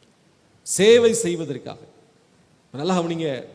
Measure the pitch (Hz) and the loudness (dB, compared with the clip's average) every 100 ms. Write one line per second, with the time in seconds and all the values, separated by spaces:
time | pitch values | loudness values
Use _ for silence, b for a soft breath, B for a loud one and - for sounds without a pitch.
0 | _ _ _ _ _ _ - - 202 233 | _ _ _ _ _ _ -10 2 6 6
1 | 233 - 175 170 151 123 - - - _ | 6 0 -4 -6 -8 -10 -12 -18 -20 _
2 | _ _ _ _ _ _ _ 131 165 185 | _ _ _ _ _ _ _ -8 -2 -2
3 | 170 165 160 127 - | -2 -6 -6 -8 -12